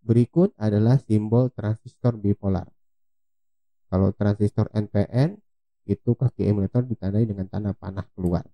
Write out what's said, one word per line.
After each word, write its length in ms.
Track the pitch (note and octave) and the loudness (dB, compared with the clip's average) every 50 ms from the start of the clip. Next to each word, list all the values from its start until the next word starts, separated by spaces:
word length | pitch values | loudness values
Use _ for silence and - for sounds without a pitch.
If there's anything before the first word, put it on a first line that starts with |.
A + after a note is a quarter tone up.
Berikut 560 | _ A2+ A2+ A#2 A#2+ - _ E3 F3+ G#3 _ | _ 2 2 2 2 2 _ 2 2 2 _
adalah 400 | - G#2+ A2 G#2 G#2 A2 A#2 C3 | -2 -2 0 2 4 4 4 4
simbol 560 | C#3 - - G#2+ G#2+ G#2+ G#2+ A2 A#2+ B2+ B2 _ | 2 2 2 0 0 2 2 2 2 2 0 _
transistor 640 | - G#2 G#2+ A2 - _ B2 _ _ - B2 A#2 | -4 -4 -4 -4 -4 _ -20 _ _ -2 -2 -2
bipolar. 480 | G#2+ G2+ G2+ G2+ _ - G2 F#2+ F2+ F#2 - _ _ _ _ _ _ _ _ _ _ _ _ _ _ _ _ _ _ _ _ _ _ _ _ F#2+ | 0 0 -2 -2 _ 0 -2 -2 -2 -4 -8 _ _ _ _ _ _ _ _ _ _ _ _ _ _ _ _ _ _ _ _ _ _ _ _ 0
Kalau 160 | F#2 G2 F#2+ | 0 0 0
transistor 640 | F#2+ _ G#2 G#2 G2+ G2+ G#2 G2+ _ - G#2+ - - | 0 _ -2 -2 0 0 -2 -2 _ -2 -4 -2 -2
N 160 | A2 G#2 - | -6 -6 -2
P 160 | - G#2 G2 | -2 -2 -2
N, 320 | - - B2 C#3 E3+ G#3 - _ _ _ _ _ _ _ _ _ | 0 0 0 0 0 -2 -10 _ _ _ _ _ _ _ _ _
itu 320 | G#2 G2+ - _ - A#2+ | -6 -6 -2 _ -2 -2
kaki 320 | _ C3 A#2+ - - G2 G2+ | _ 0 -2 -2 0 0 0
emitor 320 | G#2 G2+ G2 F#2+ - B2 | 2 0 0 0 -2 -2
ditandai 480 | B2+ B2+ A2+ _ F#2+ F#2+ G2 G#2+ A#2 A2 | -2 -2 -8 _ -4 -2 0 0 0 0
dengan 160 | G2+ G2 F#2+ | -2 -6 -8
tanda 320 | F#2 - G2 G#2+ G2+ F#2+ | -6 -6 -4 -4 -4 -6
panah 320 | _ - G2 F#2+ G2 F2+ _ _ | _ -10 -12 -12 -12 -14 _ _
keluar. 240 | - F2+ F2 F2 E2+ - - | -4 -2 -2 -2 -2 -4 -8